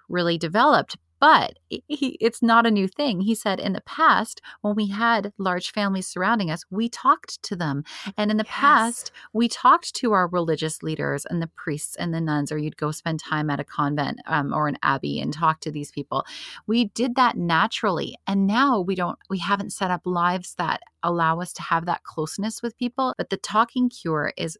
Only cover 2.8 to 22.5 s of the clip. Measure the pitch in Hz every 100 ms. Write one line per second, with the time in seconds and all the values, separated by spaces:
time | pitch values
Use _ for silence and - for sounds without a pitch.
2.8 | 190 - 285 180 196 226 - 185 - 185
3.8 | - - 311 185 226 - - - 208 208
4.8 | 208 202 233 226 208 - 190 180 - -
5.8 | 202 190 185 - 185 233 175 160 - 190
6.8 | 233 - 254 320 - - - 180 160 139
7.8 | 151 - 208 196 208 214 214 - 277 285
8.8 | 226 240 - - - 214 233 - 254 320
9.8 | - - 247 208 175 175 165 156 156 -
10.8 | 160 156 143 139 - 170 165 - - 147
11.8 | - - 175 165 160 151 143 151 151 -
12.8 | 151 156 - 160 - 156 151 143 - -
13.8 | 143 147 139 - - 156 143 - 151 -
14.8 | - 139 147 143 143 151 165 160 - 151
15.8 | 147 - 139 131 - - - - - 233
16.8 | 226 - 233 247 247 - 175 165 214 -
17.8 | 214 165 165 - - 196 196 220 277 233
18.8 | 180 185 175 - - 190 175 202 208 -
19.8 | 185 180 - 180 175 185 175 - 165 -
20.8 | - _ 170 170 165 165 180 - 165 165
21.8 | 170 170 - - 156 - 208